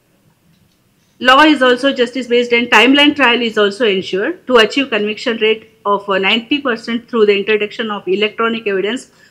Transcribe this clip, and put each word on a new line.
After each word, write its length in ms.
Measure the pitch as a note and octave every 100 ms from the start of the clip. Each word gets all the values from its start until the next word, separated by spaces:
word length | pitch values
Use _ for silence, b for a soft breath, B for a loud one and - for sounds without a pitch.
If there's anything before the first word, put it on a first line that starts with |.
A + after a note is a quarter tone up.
| _ _ _ _ _ _ _ _ _ _ _ _
law 220 | A#3+ C4+
is 200 | D#4 C4+
also 300 | B3+ B3 C#4
justice 340 | B3+ A#3+ C4+ A#3
based 260 | A#3+ A#3+
and 160 | A#3 A#3+
timeline 460 | A3+ A#3+ C#4 D4
trial 280 | C#4+ B3 A#3+
is 160 | A#3 G#3+
also 280 | G3+ G3+ A#3
ensured 580 | F#3+ - F#3 A#3+ F4+ -
to 100 | B3
achieve 320 | A3 C#4 C4
conviction 480 | G#3+ G#3 G#3+ B3+ A3+
rate 420 | A3 A3 - _
of, 240 | G3+ G3+ G3+
uh, 100 | F#3+
ninety 400 | F#3+ A3+ A3+ D4
percent 480 | C#4 A#3 - A#3 -
through 180 | A#3 G#3
the 120 | G3+
introduction 520 | G3 G#3+ G#3 - A3
of 180 | G#3 -
electronic 580 | G3 G#3+ G#3+ A3+ A3+ G#3
evidence, 440 | G3 G3 B3+ - b b